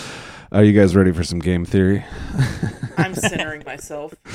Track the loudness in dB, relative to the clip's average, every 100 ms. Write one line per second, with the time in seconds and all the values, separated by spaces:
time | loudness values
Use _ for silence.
0 | -14 -16 -18 -20 -2 4 6 6 6 6
1 | 4 2 -4 -4 -2 -2 0 2 2 0
2 | -4 -12 -8 -4 -4 -4 -8 -8 -8 -4
3 | -4 -2 -4 -4 -8 -10 -14 -16 -14 -14
4 | -14 -16 -16